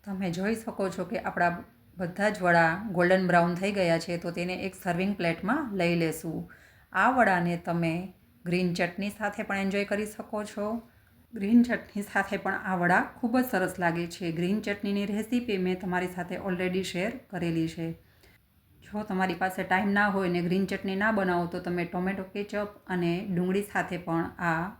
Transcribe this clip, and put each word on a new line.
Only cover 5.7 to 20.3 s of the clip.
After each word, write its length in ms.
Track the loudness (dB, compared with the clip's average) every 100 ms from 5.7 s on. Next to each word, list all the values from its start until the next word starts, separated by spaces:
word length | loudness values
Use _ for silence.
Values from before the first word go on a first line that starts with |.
| 0
લઈ 140 | 2 4
લેશું. 360 | 2 -2 -6 -6 -8 -16 -20 -20 _
આ 180 | 2 4 6
વડાને 380 | 4 4 2 -2 -2
તમે 260 | 0 0 -2 -6 -14 _ _
ગ્રીન 260 | -2 0 0
ચટણી 380 | 0 -2 -2 -6 -4
સાથે 240 | -6 -4 -4
પણ 140 | -2
એન્જોય 260 | 0 0 0
કરી 200 | -2 -4
શકો 240 | -8 -8 -8
છો. 220 | -6 -6 -4 -4 -8 _ _ _ _
ગ્રીન 260 | -6 6 6
ચટણી 400 | 6 0 -4 -8 -2
સાથે 260 | -2 0 -2
પણ 160 | -2 -2 -2
આ 60 | 2
વડા 260 | 4 4 2 -4
ખૂબ 180 | 0 2
જ 20 | 2
સરસ 240 | 0 0 0
લાગે 220 | 0 0 -4
છે. 180 | -4 -4 -2
ગ્રીન 200 | 0 0 -2
ચટણીની 440 | -4 -2 0 0
રેસીપી 480 | -4 0 -2 0 0
મેં 180 | 0 0
તમારી 320 | -2 -2 -2 -6
સાથે 200 | -6 -6
already 440 | -4 -2 0 -2 -2
શેર 200 | -2 -4 -6 -10
કરેલી 380 | -4 -2 0 -2
છે. 120 | -2 -8 -8 _ _ -20 _ _ _ _ -20
જો 200 | -10 -8 -4
તમારી 300 | 0 0 0
પાસે 200 | -2 -2
ટાઈમ 280 | 0 2 2 4
ના 100 | 4
હોય 160 | 2 0